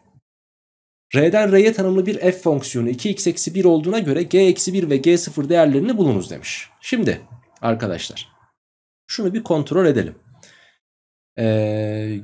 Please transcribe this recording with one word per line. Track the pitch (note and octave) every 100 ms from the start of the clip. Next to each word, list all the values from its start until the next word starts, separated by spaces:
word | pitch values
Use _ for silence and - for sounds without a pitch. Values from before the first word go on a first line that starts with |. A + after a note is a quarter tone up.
| _ _ _ _ _ _ _ _ _ _ _ C3+
R'den | D#3+ G#3 G#3+
R'ye | G3 G#3+
tanımlı | A3 F#3 F#3+ F#3
bir | G#3
f | F3+
fonksiyonu | F#3 F3 C#3+ - B2 A#2
iki | B2+ G#3
x | G3 F3
eksi | E3+ -
bir | F3
olduğuna | F3+ D#3+ D#3 A3
göre | E3 C#3
g | F3 F#3
eksi | F#3+ F#3+ -
bir | F#3+ E3+
ve | C#3
g | C3+ E3+
sıfır | E3+ D3+ C#3+
değerlerini | E3+ D#3 C#3 G3+ A3+
bulunuz | D#3+ G2+ E2+
demiş. | D2 - - - _
Şimdi | - B3 F#3 F2 - - _ _
arkadaşlar | A#2 A2+ A2+ F2 - - - _ _ _ _ _ _ _ -
şunu | - G3
bir | G#3+
kontrol | A3+ D#3+ C3+ E3+ F3+
edelim. | B2 E2 - _ _ - _ _ _ _ _ _ _ _ -
Ee, | A2+ A2 G#2+ G#2+ G#2+ G#2+ G#2+ G#2+